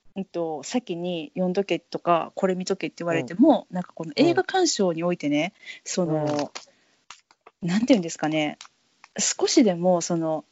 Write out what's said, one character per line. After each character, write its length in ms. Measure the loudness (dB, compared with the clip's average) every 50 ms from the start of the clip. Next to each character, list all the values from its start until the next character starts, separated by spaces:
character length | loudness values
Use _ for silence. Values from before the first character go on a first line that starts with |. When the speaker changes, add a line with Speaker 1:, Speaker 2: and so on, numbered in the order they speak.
| _ -14 -10
Speaker 1:
う 60 | -10
ん 40 | -10
と、 380 | -6 -4 -4 -4 -4 -4 -8 -8
先 320 | -6 -4 -4 -4 -4 -6
に 340 | -6 -4 -4 -4 -6 -8 -8 -4
読 140 | -2 -2 0
ん 40 | 0
ど 120 | -2 -2
け 140 | -2 -2 -4
と 200 | -4 _ -8 -4
か、 340 | 0 0 0 0 0 -4 -6
こ 140 | -2 -2 -2
れ 60 | -2
見 100 | -2 -4
と 120 | -4 -4
け 120 | -4 -6 -8
っ 20 |
て 60 | -8 -6
言 80 | -4
わ 80 | -2 -2
れ 100 | -2 -2
て 100 | -2 2
も、 320 | 4 6 6 6 4 2 -4
Speaker 2:
う 20 | -8
ん。 20 |
Speaker 1:
な 60 | -8
ん 20 | -8
か 100 | -8 -10
こ 100 | -12 -12
の 80 | -6 0
映 200 | 2 2 4 4
画 100 | 2 0
鑑 240 | 0 0 2 2 2
賞 240 | 2 2 0 0 0
に 100 | 0 -2
お 100 | -2 -2
い 40 |
て 140 | -2 -2 0
ね、 240 | 0 0 0 -2 -6
Speaker 2:
う 40 | _
ん。 40 | -20 -20 -20 -18 -14
Speaker 1:
そ 200 | -8 -4 -2 0
の、 480 | 0 0 0 0 0 -2 -2 -4 -6 -8 -14 -20 _ _ _ _ _ _ _ _ -20 -20 -20 _ _ _ _ _ -20 _ _ -4
Speaker 2:
う 20 |
ん。 40 | -2
Speaker 1:
な 100 | 0 2
ん 80 | 4
て 80 | 4 4
い 20 |
う 20 | 4
ん 20 | 4
で 80 | 0
す 80 | -6 -4
か 100 | -4 -2
ね、 300 | 0 0 0 -2 -4 -8 -16 -20 _ _ _ _ _ _ -20 -14 -8 -4
少 280 | -4 -4 -2 -2 -2 2
し 160 | 4 4 4
で 100 | 4 4
も 260 | 2 2 2 2 2
そ 160 | 2 0 -2
の 280 | -2 0 -2 -2 -4 -6 _